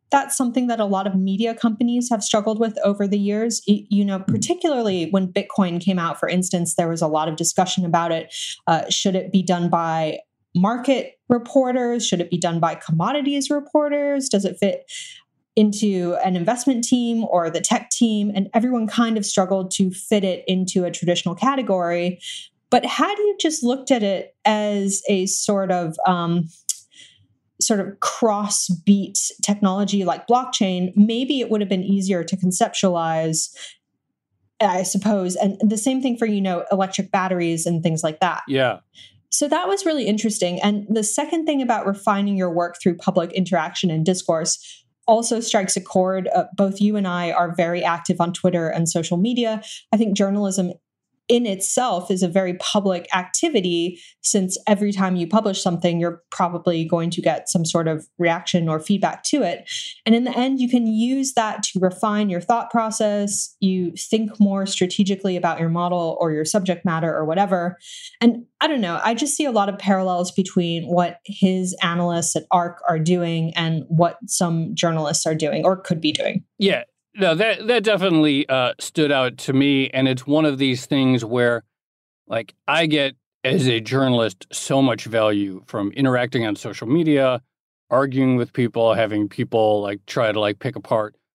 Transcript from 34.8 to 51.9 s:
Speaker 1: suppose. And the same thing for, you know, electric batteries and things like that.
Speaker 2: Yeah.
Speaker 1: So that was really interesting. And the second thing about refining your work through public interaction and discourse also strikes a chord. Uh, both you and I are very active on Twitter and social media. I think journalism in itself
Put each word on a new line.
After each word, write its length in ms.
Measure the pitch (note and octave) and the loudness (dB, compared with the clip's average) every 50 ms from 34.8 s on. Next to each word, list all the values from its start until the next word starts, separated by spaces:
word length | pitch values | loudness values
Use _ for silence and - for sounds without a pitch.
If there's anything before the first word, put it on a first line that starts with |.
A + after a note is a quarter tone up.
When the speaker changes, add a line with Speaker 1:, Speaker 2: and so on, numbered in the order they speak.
| F#3+ | -2
Speaker 1:
suppose. 520 | F#3+ - F#3+ - G#3+ G#3 G3 F#3 F3+ F#3 | -2 -2 -2 0 2 0 0 0 -2 -2
And 240 | - G#3+ G3 G3 - | 0 0 0 0 2
the 180 | - G#3 A3 | 0 0 0
same 240 | G#3+ - C4 C4 C4 | 0 0 0 0 0
thing 160 | B3+ C4 A#3 | 0 -2 -2
for, 80 | A#3 A#3 | -2 -2
you 160 | A3 G#3 G3+ | -2 0 0
know, 240 | G3 F#3+ F3 E3+ - - | 0 -2 -2 -4 -2 -2
electric 400 | G3+ F#3+ G3 F#3 - - F3 - | 0 0 0 0 -2 -4 -4 -2
batteries 540 | - F#3+ F#3 F#3 F#3 F3 E3+ E3 E3 E3 - | 0 0 0 0 0 0 0 0 -2 -2 -2
and 160 | E3+ E3+ D#3+ D#3+ | -2 0 0 0
things 200 | E3+ D#3+ D#3+ - | 0 0 0 -2
like 180 | D#3 D#3 - | -4 -2 0
that. 220 | F#3 F3 - - - | 0 -2 -2 -2 -4
Speaker 2:
Yeah. 320 | - C3+ C3+ C3 A#2+ G2+ F2 - _ _ - - - _ _ _ _ | -2 0 2 2 2 0 -4 -10 _ _ -20 -20 -20 _ _ _ _
Speaker 1:
So 200 | - - D4 C#4+ | -4 -2 0 0
that 180 | D4+ D#4+ F4+ | 0 0 0
was 180 | F#4 G4 G4+ G4+ | 0 -2 -2 0
really 200 | E4 D#4 C#4+ A#3 | 0 0 0 0
interesting. 560 | - G#3+ G#3+ A#3 A3 G#3 - F#3+ F3 F3+ E3 | 0 0 0 0 -2 -2 -2 -2 -2 -2 0
And 240 | - G#3 G#3 G#3 G3+ - | 0 0 0 0 -2 -2
the 140 | A3 A3+ G#3 | -2 0 0
second 420 | - - - D4 D4+ F4 E4 D#4 | -2 -2 -2 -2 -2 -2 -2 0
thing 160 | D#4 D4+ C4+ | 0 0 0
about 240 | C4 A#3+ A3+ G3+ - | 2 0 0 0 0
refining 520 | G3 G3 G3+ - A3 G3+ G3 G3+ G3+ G3 | -2 -4 -2 0 0 0 2 0 0 0
your 120 | F#3+ F#3 F3+ | 0 -2 0
work 280 | E3 F3 E3+ F3 - - | 0 0 -2 -2 -2 -2
through 140 | - F#3 E3+ | 0 0 0
public 380 | E3+ - F#3+ - F3+ E3+ F3 - | 0 0 0 2 2 0 0 0
interaction 580 | F#3+ F3+ E3 F#3 E3+ D#3 F3+ - - - F3 | -2 0 2 2 0 0 -2 -2 -2 -2 0
and 140 | D#3+ D#3+ D#3+ | 0 2 2
discourse 800 | F#3 F#3 F#3 - - E3 D#3+ E3 - - - - - - - _ _ _ _ _ | 2 0 0 0 0 0 0 0 -2 -4 -6 -8 -16 -20 -20 _ _ _ _ _
also 360 | - A3 A3+ A#3 A#3 A#3+ A3 | 4 4 4 2 0 -2 -2
strikes 340 | A3+ - - G#3+ G3 F#3+ - | 0 0 0 0 0 0 -2
a 60 | G3 | -4
chord. 480 | F#3 - - F#3+ F#3 F#3 F#3+ F#3+ F#3 - - | -4 0 0 2 2 2 0 -2 -2 0 0
Uh, 120 | F3+ F3 - - | 0 -2 0 0
both 240 | - G3+ F#3+ G3 G3 | 0 0 0 2 2
you 160 | G3+ G#3 G#3+ | 2 2 2
and 120 | G#3 G3 | 0 -2
I 240 | F3+ F3 F3 F3 E3+ | -2 -2 -2 -2 -2
are 220 | - - F3 E3+ F3 | 0 0 0 0 0
very 300 | F3+ E3+ E3+ F3 F3+ - | 0 0 0 0 0 0
active 380 | F3 E3+ E3+ - - F3 E3+ | 0 -2 -2 -2 -2 0 0
on 100 | E3+ F3 | 0 -2
Twitter 380 | F#3 - - F3+ F3 E3+ E3 D#3+ | 0 0 0 0 2 0 0 -2
and 180 | - E3 E3 | -2 -2 -2
social 300 | E3 - F3 E3 - F3 | 0 -2 -2 -2 0 0
media. 440 | F3 F#3+ A#3+ B3 A#3+ A#3 A3 A3 G#3+ - - - - - _ | 0 0 0 0 0 -2 -2 -2 -4 -8 -12 -18 -20 -4 _
I 60 | - | 0
think 180 | G#3 A3+ G#3 G3 | 2 2 2 2
journalism 580 | - G3+ G3 G3+ G3+ G#3 G3 F#3 G3 F3+ F3+ - - _ _ _ _ _ _ _ _ _ - | 0 0 2 0 0 0 0 0 0 -2 -2 -4 -10 _ _ _ _ _ _ _ _ _ 2
in 160 | A#3+ A#3+ A#3+ | 2 2 2
itself 640 | G#3+ F#3+ F#3 - - - - B3+ B3 | 0 -2 -4 -4 -2 0 0 0 0